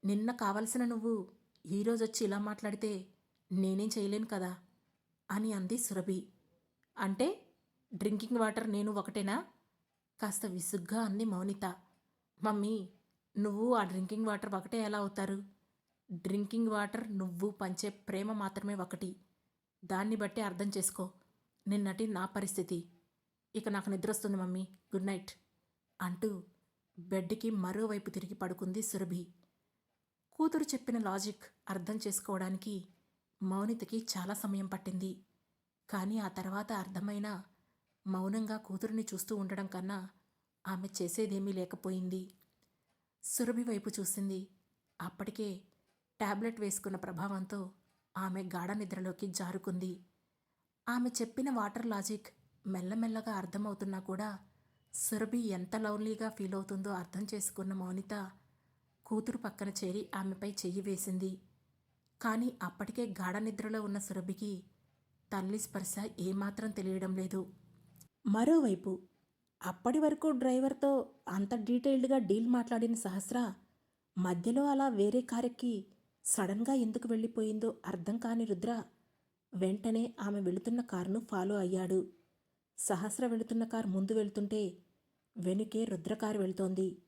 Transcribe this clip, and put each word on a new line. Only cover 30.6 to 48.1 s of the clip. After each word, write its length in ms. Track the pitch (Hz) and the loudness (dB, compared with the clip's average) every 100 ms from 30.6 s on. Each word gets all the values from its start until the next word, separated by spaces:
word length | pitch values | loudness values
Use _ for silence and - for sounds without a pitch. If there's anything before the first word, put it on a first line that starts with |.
చెప్పిన 360 | 311 262 - 233 | 0 -2 0 0
లాజిక్ 440 | 208 196 202 202 - _ - | 2 0 -2 -6 -14 _ -6
అర్థం 280 | 196 175 214 214 | -4 -2 -2 -2
చేసుకోవడానికి 840 | 190 - 190 185 190 - 202 185 - _ _ _ _ | -2 -2 -2 0 -2 -4 -8 -8 -20 _ _ _ _
మౌనితకి 640 | 190 190 208 226 202 226 226 190 | 0 2 2 0 -2 -4 -2 -4
చాలా 180 | 180 | -2
సమయం 320 | 202 208 196 190 | -2 -2 -2 -2
పట్టింది. 580 | 185 185 180 190 185 _ _ _ _ _ _ _ | -4 -4 -4 -4 -6 _ _ _ _ _ _ _
కానీ 280 | 202 190 220 | -4 0 0
ఆ 100 | 202 | -2
తర్వాత 440 | 196 190 196 208 | -4 -4 -4 -2
అర్థమైనా 720 | 202 185 190 202 208 208 190 196 _ _ _ _ _ 190 | -4 -2 -4 -2 -2 -4 -6 -10 _ _ _ _ _ -2
మౌనంగా 500 | 185 190 220 214 214 | 0 0 0 -2 -4
కూతురిని 480 | 220 190 220 220 220 | -4 -4 -2 -2 -2
చూస్తూ 220 | 185 - 214 | -4 -4 -2
ఉండడం 300 | 190 190 190 | -2 -2 -4
కన్నా 420 | 185 185 202 185 _ _ _ _ _ - | -4 -4 -4 -8 _ _ _ _ _ -6
ఆమె 200 | 190 190 - | -4 -4 -2
చేసేదేమీ 500 | 175 170 220 196 196 | -2 0 0 0 0
లేకపోయింది. 800 | 190 180 185 185 185 185 185 185 - _ _ _ _ _ _ _ _ | -2 -4 -4 -4 -2 0 -2 -6 -16 _ _ _ _ _ _ _ _
సురభి 400 | - - 240 233 | -6 -2 0 0
వైపు 280 | 240 208 208 202 | 0 0 -2 -4
చూసింది. 480 | 190 - 196 190 190 _ _ _ _ _ | -2 0 0 -2 -6 _ _ _ _ _
అప్పటికే 600 | 175 - 202 220 214 190 - _ _ _ _ _ | -10 -6 -8 -4 -4 -4 -10 _ _ _ _ _
టాబ్లెట్ 400 | 208 202 226 226 | 0 0 -2 -2
వేసుకున్న 360 | 208 196 202 190 | -2 -2 -4 -4
ప్రభావంతో 760 | 190 170 196 196 185 202 185 - _ _ _ | -4 -4 -2 -2 -4 -6 -8 -10 _ _ _